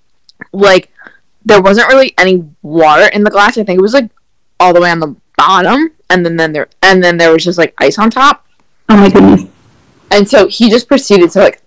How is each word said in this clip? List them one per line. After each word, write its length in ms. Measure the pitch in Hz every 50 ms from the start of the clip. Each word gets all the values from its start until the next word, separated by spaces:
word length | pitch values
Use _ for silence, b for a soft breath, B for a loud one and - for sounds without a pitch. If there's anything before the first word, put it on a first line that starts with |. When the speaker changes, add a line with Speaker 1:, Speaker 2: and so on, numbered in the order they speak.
| _ _ _ _ _ _ _ - - _ -
Speaker 1:
like, 380 | 196 202 196 185 180 - _ b b b b b b b b _ _ -
there 180 | 220 214 196 185
wasn't 240 | 196 202 233 240 -
really 240 | 262 269 269 - - -
any 240 | 180 190 185 180 165 147 _ _ -
water 440 | 147 156 165 160 151 151 160 208 - -
in 100 | 208 208
the 80 | 208
glass. 260 | 208 196 202 - -
I 60 | 226 208
think 160 | 202 180 185
it 40 | 190
was, 120 | 220 240
like, 160 | 277 240 - _ _ _ _ _ _ _ _ _ -
all 140 | 180 185 170
the 60 | 175
way 100 | 175 175
on 80 | 165 165
the 160 | 160 147 127 _ _ _ _ -
bottom, 540 | 147 165 190 180 185 175 233 285 320 320 _ _ _ -
and 160 | 180 185 175
then, 100 | 165 165
then 160 | 165 160 160 151
there, 160 | 147 - - _ - -
and 220 | 190 190 185 180
then 140 | 175 175 170
there 140 | 170 165 160
was 120 | 165 175
just, 120 | 175 165
like, 160 | 170 160 - - -
ice 200 | - - - 208
on 100 | 214 233
top. 340 | - 254 269 285 277 - _ _ _ _ _ _ _ _ _ -
Speaker 2:
Oh 80 | 220
my 140 | 202 202 190
goodness. 320 | 185 196 190 196 202 180 - - _ _ _ _ _ _ _ _ _ _ _ -
Speaker 1:
And 180 | 202 208 196 -
so 200 | 277 214 - -
he 220 | - - 233 220
just 180 | 214 240 - -
proceeded 420 | 277 269 - - 202 185 175 165
to, 80 | - 190
like, 240 | 185 143 - - _